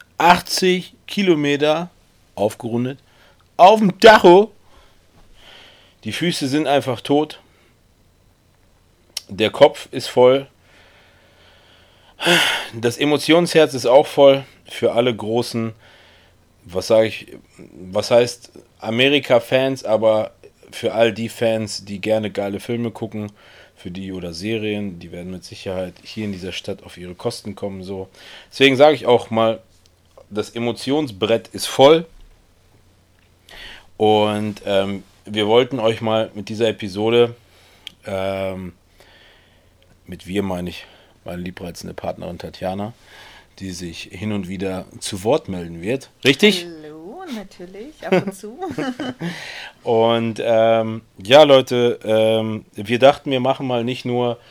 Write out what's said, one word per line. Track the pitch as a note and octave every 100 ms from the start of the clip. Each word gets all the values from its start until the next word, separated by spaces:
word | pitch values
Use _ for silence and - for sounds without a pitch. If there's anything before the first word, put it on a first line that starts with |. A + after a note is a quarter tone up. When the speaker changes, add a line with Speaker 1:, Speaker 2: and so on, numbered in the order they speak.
| - -
Speaker 1:
achtzig | E3 F3 - - F#3 F3+ - _ -
Kilometer, | - F#3+ D#3 D3 C#3+ D3 D#3 F3 _ _ _ _
aufgerundet, | - G#2 - A#2 A#2 B2+ C#3 _ _ _ _ _ -
auf | F3 G#3+
dem | G#3 -
Tacho. | A3 G#3+ F#3 F3+ A3 _ _ - _ _ _ _ - - - - - _ _ _
Die | G#2+
Füße | - E3+ F3 C#3
sind | D3+ C#3
einfach | C#3+ C3 A#2
tot. | - C#3+ D3+ - _ _ _ _ _ _ _ _ _ _ _ _ _ _ _ _ _ - -
Der | F#2+ G#2+
Kopf | - D3 - -
ist | C3+ -
voll. | - B2 C3+ C3+ _ _ _ _ _ _ _ _ _ _ _ _ _ _ _ _ - F3 F3 - - -
Das | A2+ A#2 A#2+
Emotionsherz | D3 D3 - E3 F3 E3 D3+
ist | C3 A#2
auch | C3 -
voll | - C#3 C3+ C3 _
für | - - E3
alle | G#2+ B2
großen | G#2+ G#2+ A#2 A#2 A#2 A2+ G#2+ _ _ _ _ _ _ _ _
was | - F#2 -
sag | A2+
ich, | A2 - - - _ - - - F#2
was | G2 G#2
heißt | A#2+ A#2+ - - - - _
Amerika-Fans, | A2+ A2+ C3+ C#3+ - B2 - C3 C3+ C3
aber | - A2 A2 G#2+ G#2+ _ - _ -
für | - A2+
all | G2+ A#2
die | A2 A2+
Fans, | - A2+ A2 G#2+ -
die | G2 G2+
gerne | G#2+ A2 G#2+
geile | G2 G2+ G2+
Filme | - A#2+ A#2
gucken, | A2+ A2 G#2+ G#2 - - - - _
für | F#2
die | F2+ F#2+
oder | F#2 F2
Serien, | E2 G#2 A2+ G#2+ G#2 G2+ F2
die | F2
werden | F2 F2+
mit | F#2
Sicherheit | - G2+ G2 F#2 F2+ F2
hier | - -
in | G#2+
dieser | F#2 F#2
Stadt | - - F#2+
auf | - -
ihre | F2+
Kosten | F2+ A#2+ - G#2
kommen, | G2 G2+ G2
so. | F#2 G2 F#2+ - - - -
Deswegen | - C3+ C3
sag | D3
ich | C3+ -
auch | A#2+ -
mal, | A2+ A2+ A2 _ _ _ _ _ - -
das | G2+ G2
Emotionsbrett | A#2 A#2+ A2+ - D3 D3 F#2+ G#2+ A2+ -
ist | G2+ -
voll. | - C3+ E3 E3+ - - _ _ _ _ _ _ _ _ _ _ _ _ - - - - -
Und, | G#2+ G#2+ G#2 G#2 G#2+ G2+
ähm, | - G2 G2 G2 - _
wir | - G#2+ G#2
wollten | A#2 C3 C3
euch | A2 G#2+
mal | A2+ A2 A2
mit | G#2 G2
dieser | G#2+ A2+
Episode, | G2+ G#2 F#2+ A2 A#2+ A#2+ A#2 _ _ _ _ - _
ähm, | - G2 F#2+ F#2+ F#2+ F#2 F2+ - _ _ _ _ _ _ _ _ _ _ _ _ -
mit | F2+ -
wir | G2
meine | G2 F2+ F2
ich | E2+ - _ _ _
meine | - F2
liebreizende | F2+ F2+ F2+ E2 F2+
Partnerin | E2+ F2 E2+ F2 F2
Tatjana, | E2+ - F#2 F#2+ G#2 - - - - - _ -
die | F#2+
sich | F2 F2 E2 -
hin | F#2+ G#2+
und | G#2 F2+
wieder | F#2+ F#2+ F#2 - A2
zu | - G2+
Wort | G2+ D3 -
melden | F#2 E2+ E2+
wird. | F#2 C3 - _
Richtig? | B2+ C#3 G#3 F#3+ F3
Speaker 2:
Hallo, | D#3+ D3+ D#3 E3+ D#4+ F#4
natürlich, | A3+ G3 - F3+ G3 C4 - E3+
ab | F#3 G3
und |
zu. | F#3+ G#3 C4 F#4 C4 C4+ B3 C4 B3+
Speaker 1:
<laughs> | E3+ E3+ - - - -
Und, | - A2+ A2+ A#2 A#2 G#2+
ähm, | A2+ A2+ A2+ A2+ A2+ A2 - -
ja, | F#2+ C#3
Leute, | D3+ C3+ B2 B2 A#2+ -
ähm, | G#2+ A2 A2 A2+ A2 A2 -
wir | - G#2+ A#2
dachten, | C3+ C#3+ -
wir | C3
machen | B2+ C3 C3+
mal | B2
nicht | A#2 B2
nur | B2 B2 A#2+ A#2 -